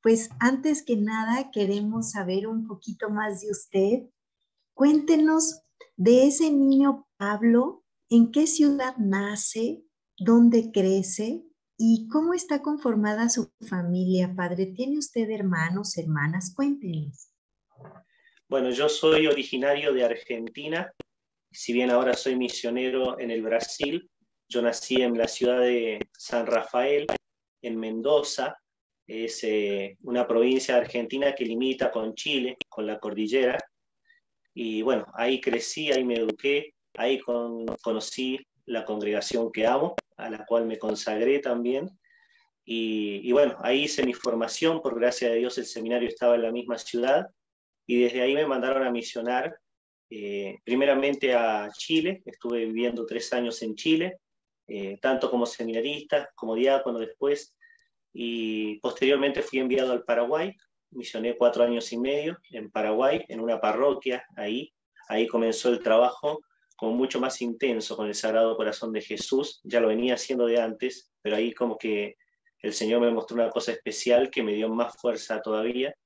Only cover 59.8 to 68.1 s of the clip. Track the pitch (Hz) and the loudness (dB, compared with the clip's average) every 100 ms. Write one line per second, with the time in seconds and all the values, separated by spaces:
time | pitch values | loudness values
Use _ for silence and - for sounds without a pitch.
59.8 | 131 123 - 117 120 156 190 190 _ _ | 0 -2 0 0 2 0 -2 -8 _ _
60.8 | _ 127 117 113 117 117 120 120 120 120 | _ -14 -10 -6 -4 2 2 4 2 2
61.8 | 113 117 131 147 151 175 _ 117 104 - | -4 -4 -2 -2 -4 -8 _ -14 -8 -4
62.8 | 107 110 135 151 - 113 117 113 - 117 | 0 2 2 0 -4 -8 -4 0 0 2
63.8 | 143 135 131 123 - - 104 117 151 _ | 0 0 -4 -6 -8 -10 -6 -6 -8 _
64.8 | _ _ - 117 117 117 113 113 123 120 | _ _ -6 -2 0 0 0 0 0 0
65.8 | 117 110 123 - 147 131 _ _ _ - | 4 4 4 2 -4 -4 _ _ _ -8
66.8 | 113 120 131 131 127 - 120 113 135 113 | -4 -2 -2 -2 -4 -4 -6 -2 -2 -2
67.8 | - 110 107 | -6 -6 -6